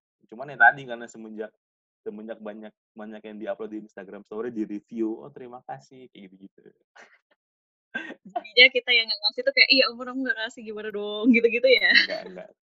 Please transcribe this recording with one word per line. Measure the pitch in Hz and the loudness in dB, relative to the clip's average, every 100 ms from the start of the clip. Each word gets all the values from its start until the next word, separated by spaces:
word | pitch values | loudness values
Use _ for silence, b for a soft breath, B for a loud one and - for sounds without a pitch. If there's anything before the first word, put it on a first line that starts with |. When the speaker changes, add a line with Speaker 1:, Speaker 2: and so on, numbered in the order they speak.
| _ _ _ | _ _ _
Speaker 1:
Cuman | 113 143 | -16 -14
ya | 127 | 4
tadi, | 117 135 131 | 4 4 -8
karena | 117 117 | -12 -12
semenjak, | 117 110 107 107 _ _ _ _ _ | -16 -16 -12 -12 _ _ _ _ _
semenjak | 110 104 110 107 | -14 -12 -12 -12
banyak, | 107 110 107 _ _ 113 | -12 -14 -18 _ _ -16
banyak | 107 107 110 | -14 -14 -14
yang | 107 | -12
di-upload | 107 98 107 | -8 -8 -8
di | 107 107 | -10 -14
Instagram | - 95 98 - | -18 -16 -16 -12
story, | 107 120 | -8 -6
di | 117 101 | -4 -4
review, | 104 - 117 110 110 | -6 -10 -4 -2 -4
"Oh | 143 | -10
terima | 139 123 127 - | -16 -18 -16 -14
kasih," | 139 - 131 127 | -14 -16 -20 -20
kayak | - 95 | -20 -20
gitu-gitu. | 95 95 _ - _ _ - | -20 -20 _ -20 _ _ -20
<laughs> | - _ _ _ _ _ _ _ _ 330 320 - 185 | -20 _ _ _ _ _ _ _ _ -12 -12 -16 -16
Speaker 2:
Jadinya | 320 - 240 254 | -16 -2 6 6
kita | 254 254 240 | 6 0 0
yang | 226 | 0
nggak | 208 | -6
ngasih | 208 247 254 | -8 -2 -2
tuh | - | 2
kayak, | - | 4
"Ih | 262 | 4
ya | 220 | 2
ampun | 233 247 | -2 -10
aku | 254 | -6
nggak | 254 220 | -4 -4
ngasih, | 226 254 220 | -8 -10 -12
gimana | 208 214 202 | -10 -8 -8
dong?" | 208 208 226 233 | -6 0 4 6
Gitu-gitu | 226 226 254 | 6 6 8
ya? | 233 185 | 6 8
<laughs> | - | 6
Speaker 1:
Nggak, | - - - | 4 -2 -8
nggak, | 90 - _ | -14 -16 _